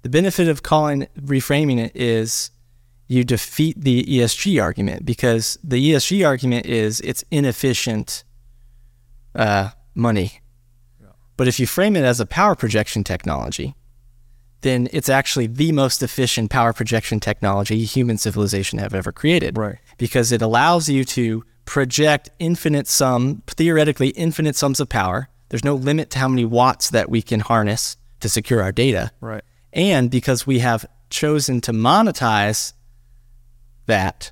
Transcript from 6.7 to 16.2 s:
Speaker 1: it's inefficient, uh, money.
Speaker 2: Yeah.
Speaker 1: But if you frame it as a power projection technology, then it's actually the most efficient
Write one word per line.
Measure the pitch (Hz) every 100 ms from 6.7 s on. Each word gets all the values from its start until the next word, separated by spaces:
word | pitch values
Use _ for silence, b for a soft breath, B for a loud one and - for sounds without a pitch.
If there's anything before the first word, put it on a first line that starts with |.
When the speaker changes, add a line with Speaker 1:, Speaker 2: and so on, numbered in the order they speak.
| 113 107 110
Speaker 1:
it's | - 123 -
inefficient, | 151 139 - 135 120 - 110 - - - - - - - - - _ _ - - -
uh, | 107 101 98 - - -
money. | 117 107 92 - - _ _ _ _ _
Speaker 2:
Yeah. | 101 _ _ -
Speaker 1:
But | 127
if | -
you | 123
frame | - 202 190
it | 131
as | 120
a | -
power | 160 208 175
projection | 113 110 107 110
technology, | - 92 - 71 60 - 135 - _ - - _ - - _ _
then | 131 123 123
it's | 135 135
actually | 135 - 135 113
the | 123 160
most | 151 135 -
efficient | 127 -